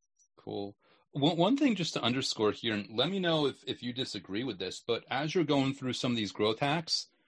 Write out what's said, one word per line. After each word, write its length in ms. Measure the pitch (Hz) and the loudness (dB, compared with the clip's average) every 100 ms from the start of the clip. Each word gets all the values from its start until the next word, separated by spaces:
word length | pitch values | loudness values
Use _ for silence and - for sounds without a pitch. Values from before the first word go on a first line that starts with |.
| _ _ _ _ | _ _ _ _
Cool. 360 | - 104 101 - _ _ _ | -10 -8 -8 -10 _ _ _
One, 260 | 151 147 170 | 0 2 4
one 200 | 185 277 | 4 6
thing 160 | 294 | 4
just 180 | 190 160 | 2 -2
to 80 | - | -2
underscore 500 | 113 131 - - 107 | 0 0 -2 2 2
here, 200 | 98 117 | 2 -2
and 160 | 104 101 107 | -2 -2 -2
let 140 | 143 | 0
me 80 | 196 | 0
know 280 | 175 160 143 | 0 2 2
if, 160 | - - | -2 -8
if 160 | 104 | -8
you 100 | 120 | -6
disagree 520 | 123 - 104 87 98 | -6 -6 -6 -6 -4
with 140 | 131 92 | -4 -4
this, 240 | 92 - - | -6 -6 -2
but 180 | 113 - | -4 -2
as 240 | 127 156 | -4 -2
you're 100 | 180 | 0
going 300 | 147 143 135 | 2 4 2
through 180 | 135 127 | 0 -4
some 200 | 117 127 | -2 0
of 40 | 120 | 0
these 160 | 101 | -2
growth 280 | - 107 110 | 2 2 2
hacks, 480 | 143 160 165 - - _ | 0 0 -2 -4 -6 _